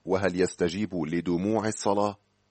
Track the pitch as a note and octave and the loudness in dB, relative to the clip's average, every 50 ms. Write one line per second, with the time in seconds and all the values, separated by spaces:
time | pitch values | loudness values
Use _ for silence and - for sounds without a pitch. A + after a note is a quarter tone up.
0 | - E2+ F#2+ F#2 G2+ F#2 F2 F2+ F#2 E2+ - - F#2 E2+ E2 G2 G#2+ F2+ - F2 | -4 -2 0 0 2 2 2 2 2 0 2 0 0 0 0 -2 -4 -4 -4 -4
1 | D#2 D2+ E2 E2+ D#2+ F2+ F2 E2+ F#2 G#2 A2 A2 G2 A2 G#2+ - - G#2+ G2+ G#2 | -2 -2 -2 -2 0 0 0 0 0 0 0 0 0 -2 -4 -2 0 0 2 2
2 | G2+ G#2 G2 - _ _ _ _ _ _ | 2 0 -2 -6 _ _ _ _ _ _